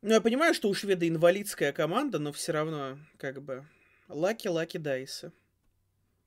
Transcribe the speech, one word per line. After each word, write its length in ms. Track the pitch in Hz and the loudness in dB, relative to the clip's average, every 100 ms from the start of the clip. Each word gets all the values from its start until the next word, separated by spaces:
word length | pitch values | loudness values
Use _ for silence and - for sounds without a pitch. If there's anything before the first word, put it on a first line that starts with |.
Ну, 80 | 208 | 4
я 80 | 220 | 4
понимаю, 320 | 208 247 330 | 4 4 4
что 160 | 349 214 | 4 2
у 40 | |
шведа 340 | 185 196 185 170 | 0 0 0 2
инвалидская 680 | 160 170 - - - 147 | 6 6 4 -2 -2 -2
команда, 460 | 139 156 202 294 180 | 0 0 0 0 -2
но 120 | 147 | -4
все 220 | 143 - | -6 -4
равно, 440 | 156 156 151 135 139 151 _ | -2 -2 -4 -8 -10 -18 _
как 240 | 143 135 | -10 -10
бы, 240 | 147 127 147 _ _ _ _ | -10 -12 -12 _ _ _ _
лаки, 400 | 143 180 226 208 | -2 -2 0 -2
лаки 300 | 165 170 175 | -2 -2 -4
дайсы. 540 | 151 131 135 - 160 - _ _ _ _ _ _ _ _ | -4 -4 -6 -12 -14 -18 _ _ _ _ _ _ _ _